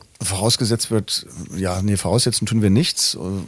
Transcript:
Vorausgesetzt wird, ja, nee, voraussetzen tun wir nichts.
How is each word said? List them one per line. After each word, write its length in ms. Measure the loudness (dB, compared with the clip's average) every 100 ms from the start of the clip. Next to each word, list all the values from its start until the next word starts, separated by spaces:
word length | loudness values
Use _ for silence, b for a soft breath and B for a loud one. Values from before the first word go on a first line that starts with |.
| -20 -8
Vorausgesetzt 720 | -4 0 0 2 2 0 0
wird, 340 | 0 0 -6 -8 -14 -10 -4
ja, 260 | -2 0
nee, 140 | 0 0
voraussetzen 500 | 2 2 2 0 0
tun 160 | 2
wir 80 | 4
nichts. 480 | 4 2 0 -2 -2 -6 -6